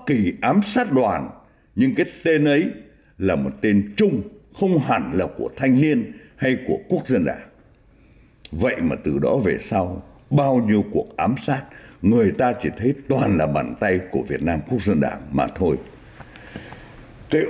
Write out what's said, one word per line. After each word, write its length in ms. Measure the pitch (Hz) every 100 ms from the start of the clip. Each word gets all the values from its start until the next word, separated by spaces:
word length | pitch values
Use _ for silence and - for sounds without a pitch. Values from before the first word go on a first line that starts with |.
| -
Kỳ 280 | 127 92 -
ám 220 | 113 180
sát 300 | 208 247 240
đoàn, 380 | 131 113 85 - - - _ _
nhưng 200 | - 131
cái 120 | 147 170 -
tên 200 | 165 156
ấy 260 | 147 143 190 - - _ _ -
là 180 | 95 78
một 140 | 67 -
tên 340 | 110 101 98 -
chung, 260 | 208 113 - - - -
không 180 | 190 170
hẳn 320 | 135 113 -
là 120 | 90 82 -
của 120 | 57 -
Thanh 240 | 135 127
Niên 320 | 156 131 104 - - -
hay 200 | 131 131 -
của 120 | - -
Quốc 180 | 185 -
dân 180 | 117
Đảng. 240 | 73 - - - - _ _ _ _ - _ _ -
Vậy 260 | 76 120 -
mà 160 | 82 65
từ 140 | - 69
đó 180 | 69 123
về 220 | 98 64
sau, 420 | - 98 90 92 - - -
bao 340 | 147 139 127 107
nhiêu 160 | 107 92
cuộc 240 | - - -
ám 180 | 87 139
sát, 240 | - 135 - - - -
người 280 | 95 117 104
ta 240 | - 123 120
chỉ 60 | 76 -
thấy 180 | 113 147 -
toàn 300 | 135 110 95
là 80 | -
bàn 280 | 71 62 -
tay 200 | 104 92 -
của 120 | -
Việt 200 | - 65
Nam 180 | 78 82 -
Quốc 140 | 127
dân 180 | 101 80
Đảng 280 | 67 - 71
mà 140 | 69 60
thôi. 300 | - 90 67 - - - - - - - - - - - - - - -
Cái 120 | 151 -